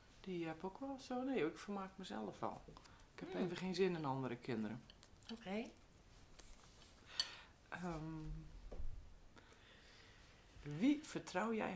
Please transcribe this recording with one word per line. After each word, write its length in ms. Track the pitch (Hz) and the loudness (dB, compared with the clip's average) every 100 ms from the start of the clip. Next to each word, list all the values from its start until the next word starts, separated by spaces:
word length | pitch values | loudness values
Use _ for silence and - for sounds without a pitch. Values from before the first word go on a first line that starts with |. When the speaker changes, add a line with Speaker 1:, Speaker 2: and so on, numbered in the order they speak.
| - - | -18 -10
Speaker 1:
die 260 | - 180 165 | -2 0 0
heb 180 | 160 | 0
ook 160 | 190 - | -4 -2
wel 180 | 269 269 | -4 -4
zo. 240 | - 247 | -2 0
Nee, 240 | 262 247 156 | 4 6 6
ik 120 | 170 | 2
vermaak 320 | - 202 190 - | -2 -2 -2 -6
mezelf 420 | 185 208 190 - | -4 -2 -2 0
wel. 240 | 110 - - - - - - | 0 -2 -8 -14 -14 -16 -16
Ik 60 | - | -8
heb 120 | 330 | -2
Speaker 2:
Hmm. 120 | 262 | 2
Speaker 1:
even 120 | 180 175 | 2 2
geen 180 | 180 | 2
zin 220 | 175 190 170 | 6 6 6
in 80 | |
andere 320 | 147 135 127 120 | 4 4 2 0
kinderen. 460 | - 113 107 127 - - - - - | 2 2 2 0 -6 -16 -18 -16 -10
Speaker 2:
Oké. 320 | 226 185 208 240 - - - - - - - - - - - - - - - - - - - - | -8 -2 -2 -2 -8 -18 -20 -20 -18 -16 -16 -14 -14 -14 -16 -18 -18 -14 -2 -2 -2 -14 -20 -10
Speaker 1:
Ehm, 540 | - 180 160 156 160 156 156 156 - - - - - - - - - - - - - - - - - - - - - | -4 -2 -2 -2 -2 -4 -4 -6 -10 -8 0 2 0 -6 -12 -16 -18 -18 -18 -18 -18 -18 -18 -18 -18 -18 -18 -16 -12
wie 380 | 143 147 247 294 | -6 6 8 8
vertrouw 500 | - 160 - 185 214 | 4 -2 2 2 4
jij 180 | 220 - | 4 2